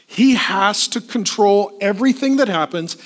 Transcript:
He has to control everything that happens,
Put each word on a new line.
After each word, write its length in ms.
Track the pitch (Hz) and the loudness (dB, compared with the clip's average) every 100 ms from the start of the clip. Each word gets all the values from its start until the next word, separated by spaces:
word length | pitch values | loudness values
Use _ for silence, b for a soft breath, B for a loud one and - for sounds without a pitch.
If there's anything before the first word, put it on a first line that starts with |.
| B | B
He 260 | - 262 | 2 2
has 540 | 240 - 196 196 202 - | 2 0 0 0 0 -2
to 140 | 240 | -4
control 760 | - 240 190 - 202 202 196 - | -6 -6 -4 0 2 4 0 -2
everything 580 | 202 196 262 254 277 269 | -4 0 0 0 0 0
that 100 | 214 | 0
happens, 500 | 170 151 175 170 - | 0 -2 -4 -8 -12